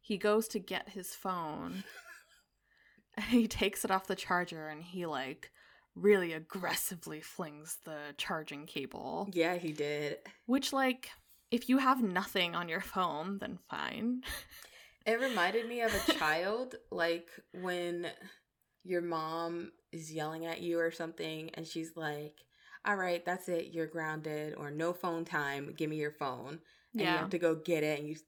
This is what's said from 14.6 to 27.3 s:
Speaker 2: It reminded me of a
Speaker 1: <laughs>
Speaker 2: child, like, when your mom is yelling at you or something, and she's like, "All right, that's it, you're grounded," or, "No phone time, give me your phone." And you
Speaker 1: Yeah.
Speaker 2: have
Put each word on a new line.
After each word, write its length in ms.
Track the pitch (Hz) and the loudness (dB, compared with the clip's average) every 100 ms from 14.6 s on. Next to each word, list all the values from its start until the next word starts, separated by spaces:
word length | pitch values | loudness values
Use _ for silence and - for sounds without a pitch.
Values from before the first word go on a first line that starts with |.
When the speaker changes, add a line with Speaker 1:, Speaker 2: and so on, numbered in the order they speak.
| - - - _ | -18 -20 -20 _
Speaker 2:
It 140 | - 233 | 0 2
reminded 460 | 262 220 175 214 233 | 2 4 4 2 0
me 120 | 240 | 0
of 120 | 233 | 2
a 200 | 202 - | 2 4
Speaker 1:
<laughs> 0 | |
Speaker 2:
child, 640 | 240 160 160 180 220 254 - - | 4 4 4 2 0 -4 -8 -8
like, 340 | 175 165 170 170 - - | 0 2 2 -2 -20 -16
when 520 | 185 180 180 175 175 175 - 190 - _ _ _ _ | -8 -4 -2 -2 -2 -4 -8 -16 -20 _ _ _ _
your 160 | 180 175 | -2 0
mom 680 | 175 160 160 165 170 170 170 - _ | 0 -2 -2 -2 -2 -2 -6 -14 _
is 220 | 165 156 | -12 -8
yelling 340 | 160 151 160 165 | -4 -4 -4 -4
at 140 | 165 | -4
you 180 | 175 170 | 0 2
or 140 | 165 | 2
something, 580 | 165 165 165 160 160 160 | 0 -8 -4 -6 -4 -8
and 120 | - 165 | -8 -6
she's 300 | 165 160 160 | -6 -6 -4
like, 380 | 156 147 151 - - _ - - | -4 -4 -8 -14 -20 _ -20 -6
"All 100 | - | 0
right, 300 | 202 180 175 | 2 2 2
that's 240 | 175 180 180 | 0 -2 0
it, 220 | 175 165 | -2 -2
you're 140 | 165 160 | -2 -2
grounded," 680 | 165 156 156 156 151 151 - | -2 -2 -2 -4 -4 -4 -6
or, 140 | 147 | -6
"No 220 | 147 165 | -2 0
phone 320 | 175 185 165 | 0 -2 -2
time, 480 | 165 160 143 139 143 151 | 0 0 0 -2 -6 -2
give 120 | 156 | -2
me 60 | 156 | 0
your 160 | 147 | -2
phone." 480 | 147 139 127 127 160 _ _ _ | -2 -4 -4 -8 -12 _ _ _
And 80 | 226 | 0
you 60 | 185 | 4
Speaker 1:
Yeah. 100 | 175 | 4
Speaker 2:
have 140 | 185 | 2